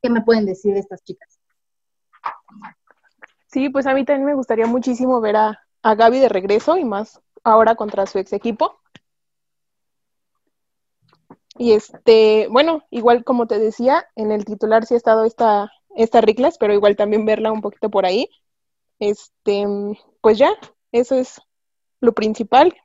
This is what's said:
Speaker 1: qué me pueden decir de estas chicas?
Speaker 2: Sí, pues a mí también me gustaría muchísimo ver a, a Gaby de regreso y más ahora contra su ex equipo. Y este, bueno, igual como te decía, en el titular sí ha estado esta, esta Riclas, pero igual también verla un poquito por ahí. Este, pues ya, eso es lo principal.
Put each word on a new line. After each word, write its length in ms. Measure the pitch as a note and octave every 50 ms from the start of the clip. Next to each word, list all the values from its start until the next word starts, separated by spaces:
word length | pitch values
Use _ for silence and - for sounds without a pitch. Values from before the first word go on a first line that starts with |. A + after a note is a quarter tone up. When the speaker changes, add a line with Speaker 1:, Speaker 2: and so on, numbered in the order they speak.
Speaker 1:
qué 80 | - A#3+
me 100 | A#3 A#3
pueden 240 | A3+ A#3 A3+ A3 G#3
decir 300 | G3 F#3 - - G3+ G3
de 60 | G3+
estas 220 | F#3+ - F#3+ F#3
chicas? 360 | _ - F#3 _ _ _ _ _ _ _ _ _ _ _ _ _ _ _ _ _ _ _ _ _ - - - - _ _ _ G#3+ - - _ _ _ _ _ _ _ _ _ _ - _ _ _ _
Speaker 2:
Sí, 240 | _ - C4+ C4+ C#4+
pues 160 | C4 C#4 C4
a 80 | C#4 C4+
mí 100 | C#4 C4
también 220 | A#3+ D4 C4+ C4+
me 80 | C#4+ D4
gustaría 320 | C4+ A#3+ - A#3 A3 A3+
muchísimo 560 | A#3 A#3+ B3+ A#3 C4 B3 A#3 B3+ B3+ B3+ A#3+
ver 140 | A3 G#3+ G#3
a, 220 | G#3+ G#3+ G#3+ G#3+ _ _ _ _ _
a 120 | _ A3 A3
Gaby 240 | G#3 A3+ A3+ A#3+ C4
de 100 | C4+ A#3+
regreso 480 | G#3 F#3 F#3 G3 G3+ G#3+ - - E4
y 80 | F#4 E4
más 340 | A#3 G3+ G3 F#3 - _ _ _ _ _ -
ahora 320 | _ A#3+ A3 A3 A3+ A3 A#3
contra 280 | A3+ A3+ G#3 - G3 G3
su 140 | G3 - G3
ex 160 | F#3+ _ -
equipo. 440 | G3+ - A#3 G#3+ - D#4 G4+ - _ _ _ _ - _ _ _ _ _ _ _ _ _ _ _ _ _ _ _ _ _ _ _ _ _ _ _ _ _ _ _ _ _ _ _ _ _ _ _ _ _ _ _ _ _ _ _ _ _ _ - _ _ _ -
Y 160 | - A#3+ A#3+
este, 760 | G#3+ G#3+ - - - - _ - A3+ A3 A3 G#3+ G#3+ G#3+ G#3+ -
bueno, 340 | G#3+ C4 D4 E4 E4 D#4 _ _
igual 340 | - A#3+ A3 A#3+ A#3+ B3 A#3+
como 220 | - B3+ A#3+ A#3
te 120 | A3+ A#3 G#3
decía, 480 | A3 G#3+ G#3+ - A#3+ B3+ C#4+ E4 - _ _
en 160 | - A3 G#3+
el 120 | G#3+ G#3 G3+
titular 400 | - G#3 G3 - G#3+ A3 A3+ A3
sí 100 | - B3
ha 40 | A#3
estado 260 | - A#3+ A3 A3 A3
esta, 480 | A#3 A3+ - A#3+ A3 G#3 G3+ G3+ G#3+ _ _ _ _ -
esta 240 | - A3+ A3+ - A#3+
Riclas, 360 | A3+ G#3+ G#3+ A3+ B3 D#4+ E4 _
pero 160 | A#3+ G#3 G#3
igual 220 | G3+ G3+ G#3 G3+
también 280 | - G#3 G#3 G#3+ A3 G#3+
verla 280 | A3 A3 G#3+ A3 A3
un 100 | A3 G#3+
poquito 280 | G#3 G#3 - _ - G#3+
por 140 | G#3 G#3 F#3
ahí. 240 | F3+ F#3 A3 C#4+ - _ _ _ _ _ _ _ _ _ _ _ _ _ _
Este, 640 | G#3+ G#3 G3+ - - _ _ _ _ G#3 G3+ G3+ G3+ G3+ G3+ G3+ G3+ G3+ G#3 - _ _ _ _
pues 160 | - A3 G#3+
ya, 140 | G#3 C4+ E4+ G#4+ - - - _ _ _ _
eso 220 | - A#3 B3 - C4+
es 260 | C4 B3+ - - - _ _ _ _ _ _ _ _ _ _ _ _
lo 100 | - A#3
principal. 640 | G#3+ - G#3+ G#3+ G#3+ - A3+ - - C4 D4+ F4+ - _ _